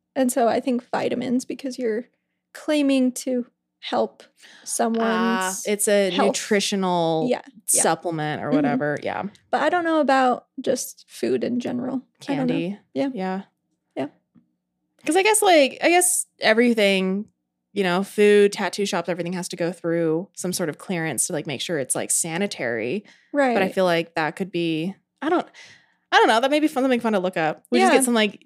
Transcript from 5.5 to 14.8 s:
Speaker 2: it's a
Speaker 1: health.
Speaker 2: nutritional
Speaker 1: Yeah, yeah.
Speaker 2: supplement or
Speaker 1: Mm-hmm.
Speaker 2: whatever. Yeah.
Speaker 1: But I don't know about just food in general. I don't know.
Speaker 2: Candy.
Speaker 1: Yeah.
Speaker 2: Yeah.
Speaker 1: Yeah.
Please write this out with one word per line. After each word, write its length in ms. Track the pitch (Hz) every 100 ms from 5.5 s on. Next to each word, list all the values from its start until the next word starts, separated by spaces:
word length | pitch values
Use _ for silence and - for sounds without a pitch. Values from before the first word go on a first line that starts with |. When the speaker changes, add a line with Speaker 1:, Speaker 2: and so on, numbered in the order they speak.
| 190 -
Speaker 2:
it's 220 | 208 -
a 220 | 202 196
Speaker 1:
health. 160 | 180 202
Speaker 2:
nutritional 1000 | - - 202 - 196 185 175 165 160 247
Speaker 1:
Yeah, 120 | - - 196 -
yeah. 80 | -
Speaker 2:
supplement 600 | 196 165 180 160 151 135
or 40 | 113
Speaker 1:
Mm-hmm. 80 | 294
Speaker 2:
whatever. 420 | 147 143 147 143
Yeah. 220 | 98 95 202 - _
Speaker 1:
But 120 | 254
I 80 | 302
don't 140 | 349 330
know 140 | 320
about 460 | 269 269 254 233 - -
just 440 | - 254 - - _
food 360 | - 226 254
in 160 | 226 247
general. 440 | 247 247 254 254 - _ -
I 60 | 277
don't 20 | 254
know. 60 |
Speaker 2:
Candy. 260 | 240 175 202 _
Speaker 1:
Yeah. 160 | 262 277
Speaker 2:
Yeah. 280 | 247 185 190 - _ _ _ _ -
Speaker 1:
Yeah. 100 | 269 _ _ _ _ _ _ _